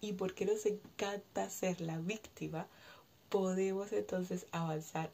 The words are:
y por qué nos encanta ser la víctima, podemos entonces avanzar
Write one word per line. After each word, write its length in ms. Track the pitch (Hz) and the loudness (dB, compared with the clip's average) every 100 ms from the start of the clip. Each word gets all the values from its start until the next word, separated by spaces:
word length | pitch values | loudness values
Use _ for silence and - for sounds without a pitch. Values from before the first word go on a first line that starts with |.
y 120 | 208 | -6
por 220 | 185 190 - | -2 -2 0
qué 100 | 202 | 2
nos 200 | 214 220 | 4 4
encanta 840 | 208 - - 202 202 - - 196 | 0 -2 -4 -2 -2 -4 -4 -2
ser 300 | - 185 175 | 0 0 0
la 180 | 165 160 | -2 -2
víctima, 680 | 170 226 - - 156 160 - - - - - - - | -2 -4 -8 -8 -6 -4 -6 -12 -20 -20 -20 -20 0
podemos 640 | 202 185 185 190 190 202 | 4 4 4 2 2 0
entonces 540 | 208 208 185 185 180 - | 0 2 0 0 -2 -2
avanzar 600 | 170 165 156 160 160 160 | -2 0 0 -2 -4 -4